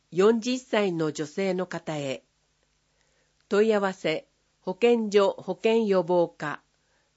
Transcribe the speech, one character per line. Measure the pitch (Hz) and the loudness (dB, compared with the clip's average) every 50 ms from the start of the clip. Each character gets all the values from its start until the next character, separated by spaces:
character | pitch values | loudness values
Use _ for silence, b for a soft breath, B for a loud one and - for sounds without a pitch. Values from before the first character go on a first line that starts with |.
| _ _ - | _ _ 0
四 | 170 190 214 233 226 | 2 4 4 4 2
十 | 196 247 254 | 0 -4 -6
歳 | 254 - - - 214 208 196 175 | -6 -6 -4 -2 -2 0 0 -2
の | 160 160 156 | -2 -2 -4
女 | 147 - 156 | -4 -6 -8
性 | 147 - - 196 190 180 | -8 -6 -4 -2 -2 -2
の | 185 180 | -4 -4
方 | 180 - 165 - - 156 | -6 -8 -10 -10 -8 -8
へ。 | 151 143 135 131 - _ _ _ _ _ _ _ _ _ _ _ _ _ _ _ _ _ _ _ _ _ _ _ _ _ - | -6 -6 -6 -8 -10 _ _ _ _ _ _ _ _ _ _ _ _ _ _ _ _ _ _ _ _ _ _ _ _ _ -2
問 | 208 202 214 | 2 2 2
い | 220 214 | 4 2
合 | 202 | 0
わ | 196 190 | 0 -2
せ、 | 185 - - 156 156 147 - _ _ _ _ _ _ _ | -4 -4 -4 -4 -4 -4 -6 _ _ _ _ _ _ _
保 | - 185 185 | -10 -10 -4
健 | - 240 240 240 233 220 208 | 0 2 2 4 2 2 2
所 | 196 208 196 196 - | 2 4 4 2 0
保 | - - - 180 | -4 -6 -10 -6
健 | - - 220 220 226 226 | -2 0 0 2 2 2
予 | 202 190 185 | 2 2 0
防 | 175 165 180 180 170 165 - | 2 2 2 2 0 0 -4
課。 | - 165 147 143 - _ _ _ _ _ _ _ _ _ _ _ | -8 -10 -10 -10 -10 _ _ _ _ _ _ _ _ _ _ _